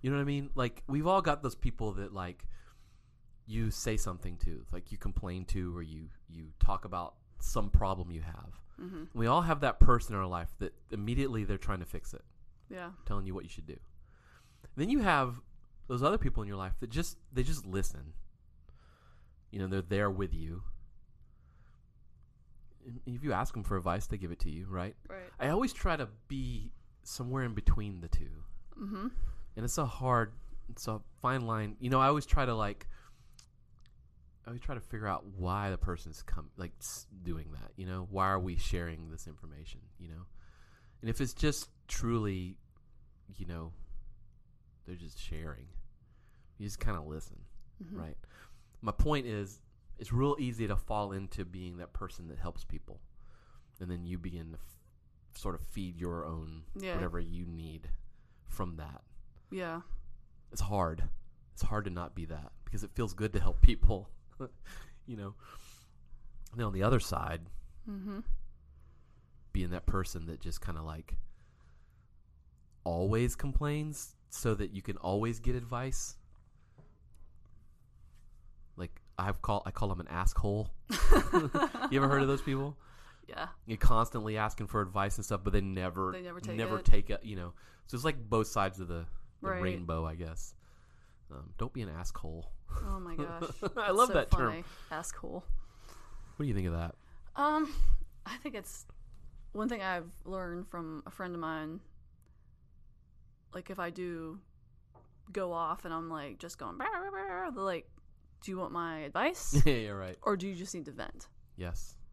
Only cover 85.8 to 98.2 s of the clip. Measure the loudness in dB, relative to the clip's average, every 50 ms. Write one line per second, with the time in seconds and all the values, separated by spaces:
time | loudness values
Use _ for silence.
85.8 | -2 -2 -2 0 -2 0 -2 -4 -8 -10 -10 -10 -8 -6 -2 -2 -2 -2 -2 4
86.8 | 12 12 12 12 12 8 0 -4 -4 -8 -8 -6 -6 -8 -10 -12 -18 -20 -20 -20
87.8 | -14 -8 -8 -2 0 0 0 0 -2 0 2 2 2 2 2 0 0 0 0 -6
88.8 | -8 -6 -6 -6 -4 -4 -6 -6 -6 -8 -14 -8 -6 -4 -4 -2 0 -2 -2 -2
89.8 | -2 -2 -2 -2 -2 -4 -4 -6 -8 -8 -6 -8 -8 -10 -10 -18 -20 -20 -20 -20
90.8 | -20 -20 -20 -20 -20 -20 -20 -20 -20 -16 -16 -14 -14 -12 -6 -6 -6 -4 -4 -6
91.8 | -8 -8 -8 -6 -4 -4 -4 -4 -6 -6 -6 -8 -8 -8 -8 -10 -8 -6 -6 -4
92.8 | -2 -2 -4 -4 -4 -6 -6 -6 -4 -6 -6 -8 -8 -8 -8 -4 -4 -4 -2 0
93.8 | 2 2 6 6 6 6 6 2 4 4 4 4 4 2 0 -2 -8 -10 -14 -16
94.8 | -12 -10 -8 -8 -6 -8 -8 -8 -10 -8 -10 -10 -2 0 0 0 0 -4 -12 -18
95.8 | -18 -16 -16 -16 -16 -14 -12 -12 -12 -14 -8 -4 -2 -2 0 0 0 0 0 -2
96.8 | -2 -4 -8 -12 -20 -20 -18 -16 -16 -12 -2 0 2 2 4 2 0 0 6 8
97.8 | 10 10 10 10 8 0 -6 -16